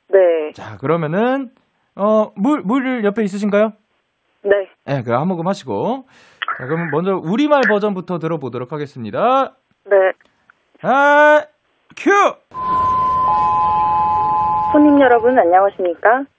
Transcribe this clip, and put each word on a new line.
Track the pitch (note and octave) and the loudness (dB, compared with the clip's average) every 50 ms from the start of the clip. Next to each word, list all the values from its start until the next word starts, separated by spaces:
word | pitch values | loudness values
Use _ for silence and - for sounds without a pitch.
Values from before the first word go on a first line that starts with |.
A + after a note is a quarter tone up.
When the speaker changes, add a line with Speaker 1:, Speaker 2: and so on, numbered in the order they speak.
| _ _ | _ _
Speaker 1:
네. | - F#3+ F#3 F3 E3 D#3+ D3+ D3+ C#3+ | 2 4 4 4 2 0 -4 -6 -10
Speaker 2:
자, | - - G#2+ A2 G2+ | -14 -16 -16 -14 -8
그러면은, | C3+ C3+ D#3+ E3+ D#3+ D3 D#3+ G3 A3+ B3 C4 C#4 C4+ A#3+ - _ _ _ _ _ _ _ _ | -4 -2 -2 -2 -2 -2 -2 -2 0 0 -2 -2 -6 -8 -14 _ _ _ _ _ _ _ _
어, | - G3 G#3 G#3+ G#3+ G#3+ G#3+ - | -4 -2 0 2 0 0 -2 -4
물, | - G3 C4+ D4+ C4 - | -4 -2 0 0 0 -2
물 | F#3 A#3+ C#4 B3 C4 B3+ B3 G#3 | -2 -2 -2 -2 -2 -2 -2 -2
옆에 | G3+ G3+ A#3 A3 | -2 -2 -2 -4
있으신가요? | G3 F#3+ G3+ G#3 G#3 F#3+ G3+ G#3+ A3 G#3 _ _ _ _ _ _ _ _ _ _ _ _ _ - | -4 -4 -4 -4 0 0 0 0 0 -2 _ _ _ _ _ _ _ _ _ _ _ _ _ -2
Speaker 1:
네. | G3+ G3 G3+ F#3+ - _ _ _ - | 0 0 0 0 -6 _ _ _ -6
Speaker 2:
예, | C#3 C3+ A2 | -6 -4 -2
그 | A#2+ A#2 | -2 -2
한 | B2 D3+ | -2 -2
모금 | F#3 F#3+ E3 E3 F#3 | -2 -4 -4 -4 -6
하시고. | G3 - C3 B2+ G#2 G2+ C3+ F#3+ B3 C4+ B3+ _ _ - _ _ _ _ _ - - - | -6 -6 -6 -6 -6 -4 -4 -4 -6 -6 -10 _ _ -20 _ _ _ _ _ -12 -12 -10
자, | C3 | -8
그럼 | B2+ D#3 E3 E3+ D#3+ | -6 -6 -6 -6 -4
먼저 | C#3 D#3 F3+ G3 F#3+ | -4 -4 -2 -2 -4
우리말 | E3+ C#3+ D#3 G3 C4 D4 D4+ D4 C#4 B3+ G#3+ | -4 -4 -4 -2 -2 0 2 2 2 2 2
버전부터 | G#3+ G3+ G#3 G#3+ G3+ F#3 F3 - F3+ E3 | 0 0 0 -2 -4 -6 -6 -8 -8 -6
들어보도록 | D3 D#3+ E3+ D#3 C3+ B2 A#2 A#2+ B2+ - D#3 | -4 -4 -6 -6 -6 -8 -8 -8 -8 -8 -8
하겠습니다. | D3+ D3 C3+ - C3+ A2+ G#2 G2+ C#3 F#3+ A#3+ C4 C4+ C4 - - _ _ _ _ _ _ | -10 -10 -12 -12 -12 -12 -8 -4 -2 0 2 2 0 0 -2 -6 _ _ _ _ _ _
Speaker 1:
네. | G3 G3+ G3 F#3+ F#3+ - _ _ _ _ _ _ _ _ _ _ _ _ _ - | 0 2 2 2 2 0 _ _ _ _ _ _ _ _ _ _ _ _ _ -4
Speaker 2:
아, | F3+ B3 C#4 C#4+ C#4+ C#4+ D4 D4+ D4+ D4+ D4+ D4+ - _ _ _ _ _ _ _ _ _ | 0 2 2 4 4 6 6 6 6 6 4 2 -2 _ _ _ _ _ _ _ _ _
큐! | - - F4 G4 G4+ F#4+ C4 - - _ _ - B5+ B5+ B5+ B5+ B5+ B5+ B5+ B5+ B5+ B5+ B5+ B5+ B5+ B5+ B5 G#5+ G#5+ G#5+ G#5+ G#5+ G#5+ A5 G#5+ G#5+ G#5+ G#5+ G#5+ G#5+ G#5+ G#5+ G#5+ G#5+ G#5+ G#5+ G#5+ G#5+ G#5+ G#5+ G#5+ G#5+ G#5+ G#5+ G#5+ G#5+ | -4 0 2 4 4 2 2 0 -4 _ _ -12 -8 -6 -4 -2 0 0 0 0 0 0 0 0 0 0 0 0 0 0 0 0 0 0 0 0 0 0 0 0 0 0 0 0 0 -2 -2 -2 -2 -2 -2 -2 -4 -2 0 2
Speaker 1:
손님 | D4+ D4+ D4+ C#4+ C#4+ | 4 4 6 6 6
여러분, | C#4 B3+ A#3+ A#3 A3 B3 B3+ B3 | 4 4 4 4 2 2 2 2
안녕하십니까? | F#3 E3+ F3 F#3 G3 G3+ - - F#3+ F3 E3 - - G#3 A#3 C4 C#4 - _ | 2 4 4 4 2 2 0 -2 -4 -4 -4 0 2 2 2 2 -2 -6 _